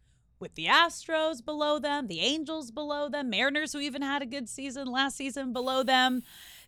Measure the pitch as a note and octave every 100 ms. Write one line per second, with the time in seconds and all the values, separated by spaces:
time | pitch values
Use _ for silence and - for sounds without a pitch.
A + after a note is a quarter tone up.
0 | _ _ _ _ - - E3 C#4+ E4+ -
1 | - D#4+ D#4 B3+ C4+ D4+ D4 D4 C#4+ C#4+
2 | A#3+ E3 G#3+ D#4 C#4+ D#4+ B3 A3 D4 D4
3 | D4 D4 B3+ G3 C4 D4 D#4 D4 C#4+ C4+
4 | C4+ C#4+ C4+ C#4 A3+ - C#4 B3+ C4 B3
5 | C#4 - C4+ C#4 C4 B3 B3+ C4 C4 C4
6 | B3+ B3+ - - - -